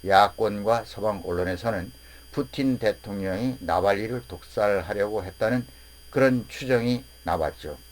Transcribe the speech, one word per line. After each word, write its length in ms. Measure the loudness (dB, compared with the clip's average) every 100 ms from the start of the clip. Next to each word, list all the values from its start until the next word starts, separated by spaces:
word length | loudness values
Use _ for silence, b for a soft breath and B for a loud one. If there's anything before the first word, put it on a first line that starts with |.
| 6
야권과 760 | 6 6 4 -2 0 0 0 -2
서방 380 | -4 -2 -2 -4
언론에서는 640 | -2 -2 -2 -2 -4 -8 -14 B B B
푸틴 460 | -6 -6 -2 0 2
대통령이 800 | 0 -2 -8 -6 -4 -2 -4 -4
나발리를 600 | -2 2 4 2 -2 -6 -8
독살하려고 960 | -16 -8 0 2 2 0 -2 -2 -2
했다는 420 | -6 -2 0 0 -4 B B B -6
그런 340 | 2 4 2 -4
추정이 540 | -10 0 0 2 -2 -6 -10
나왔죠. 560 | -4 0 -2 -4 -12 -14 -16